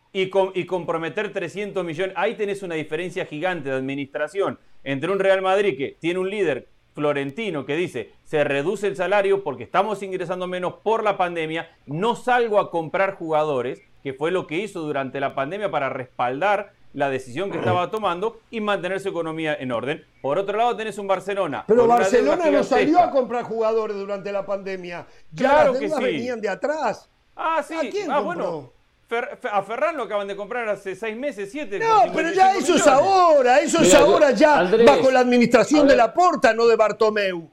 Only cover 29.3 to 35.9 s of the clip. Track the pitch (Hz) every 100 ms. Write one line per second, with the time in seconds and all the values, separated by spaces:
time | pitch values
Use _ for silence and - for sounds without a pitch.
29.3 | - 247 208 196 240 311 311 214 208 202
30.3 | 196 202 240 220 202 196 180 226 220 285
31.3 | 208 196 285 269 202 453 440 349 - 330
32.3 | 381 381 392 320 320 302 269 359 381 349
33.3 | 294 247 269 311 330 - - - 339 294
34.3 | 208 302 285 180 220 233 262 262 254 247
35.3 | 247 233 240 202 302 285